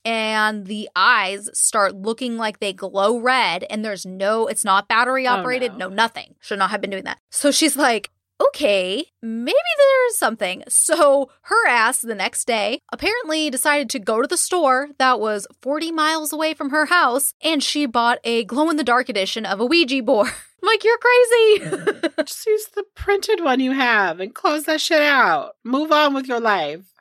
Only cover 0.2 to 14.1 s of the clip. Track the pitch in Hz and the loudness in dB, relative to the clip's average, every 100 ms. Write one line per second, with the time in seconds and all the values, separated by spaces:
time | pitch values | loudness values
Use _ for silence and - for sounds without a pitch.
0.2 | 220 220 214 214 190 214 - 180 208 233 | -2 0 0 -2 -8 -10 -6 0 4 4
1.2 | 190 202 208 - - 226 196 196 202 226 | 0 -6 -8 -2 0 2 0 0 -6 -6
2.2 | 247 226 214 202 208 190 190 196 202 240 | -6 -4 -6 -4 -8 -6 -6 0 2 2
3.2 | 240 262 196 175 - 214 214 196 185 185 | 0 2 0 -2 -6 -6 -6 -8 -10 -4
4.2 | 196 226 220 220 208 196 202 226 247 262 | -2 0 -2 -2 0 0 2 2 2 0
5.2 | 254 196 247 254 247 190 185 196 226 - | 0 0 -2 -2 -4 -6 -6 0 -2 -2
6.2 | - _ - 202 196 208 202 196 - - | -18 _ -8 -2 -2 -2 -6 -6 -8 -12
7.2 | _ - 285 277 320 247 285 220 - _ | _ -2 0 2 2 2 0 0 -4 _
8.2 | _ - 539 - 277 196 180 214 339 _ | _ 0 0 2 0 0 0 -4 -8 _
9.2 | 226 226 247 508 698 605 554 523 494 - | -10 -6 -2 0 2 4 4 4 0 0
10.2 | 226 226 185 185 - - - 330 285 277 | -2 -2 -4 -6 -4 -2 0 4 4 4
11.2 | 262 _ - 427 392 240 220 233 233 202 | 0 _ -2 0 2 2 2 -2 -6 -6
12.2 | 196 - - 226 202 277 _ - 359 466 | -6 -4 -2 -2 -2 -6 _ -6 -4 -4
13.2 | 330 311 302 247 311 294 240 262 190 | -4 -4 -2 -2 0 0 -2 -6 -2